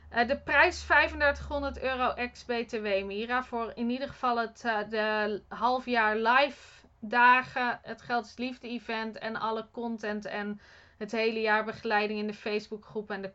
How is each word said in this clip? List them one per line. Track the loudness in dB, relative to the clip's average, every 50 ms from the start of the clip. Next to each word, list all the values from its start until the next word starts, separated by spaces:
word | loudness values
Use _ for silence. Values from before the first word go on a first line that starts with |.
| -16 -6
Eh, | 0 0 2 2
de | 0 -4
prijs | -2 0 4 6 6 6 4 -2
vijfendertighonderd | 0 4 4 4 4 4 2 2 2 2 2 0 -4 -6 -4 -4 -4 -4 -6 -4
euro | -4 -2 -2 0 0 -2
ex | 0 -2 -6 -6 -8 -10 -6
B | -4
T | -4 -4 -4 -4
W, | -6 -4 -2 0 0 0 0
Mira. | -2 -6 -6 -4 -2 -2 -2 -2
Voor | -2 -4 -4 -4 -4 -4
in | -4 -2 -2
ieder | -2 -2 -4 -8
geval | -8 -2 0 0 0 0
het, | -2 -4 -6 -6 -4
eh, | -2 -2 -2 -2 -2
de | -2 0 0 0 0 0 0 -2 -2 -6 -8 -10
halfjaar | -8 -2 0 2 2 0 0 0 2 2 4 4 2
live | 2 2 4 6 6 4 2 0 -8 -18 -20 -20 -20 -20 -20 _ -14
dagen, | -8 -2 4 6 8 8 8 8 4 -2 -4 -2 -2 -2 -2 -4
het | -6 -12 -12 -12
Geld | -6 -2 -2 -2 -2
is | -4 -8
Liefde | -6 -6 -6 -6 -8 -10 -8
event | -8 -8 -6 -6 -6 -4 -4 -6 -8 -8
en | -8 -6 -6
alle | -4 -2 -2 -2 -4 -6 -8
content | -10 -8 -6 -6 -6 -6 -4 -4 -4 -4 -6
en | -6 -6 -6 -4 -6 -6 -8 -12 -20 -20 -20 -20 -20 _ -12
het | -8 -4
hele | 0 2 2 2 2 2
jaar | 2 2 2 2 0
begeleiding | -2 -6 -6 -4 0 2 2 2 0 -2 -2
in | -4
de | -4 -6
Facebookgroep | -6 -6 -4 -4 -4 -4 -6 -12 -12 -12 -10 -8 -8 -8 -6
en | -8 -8
de | -8 -10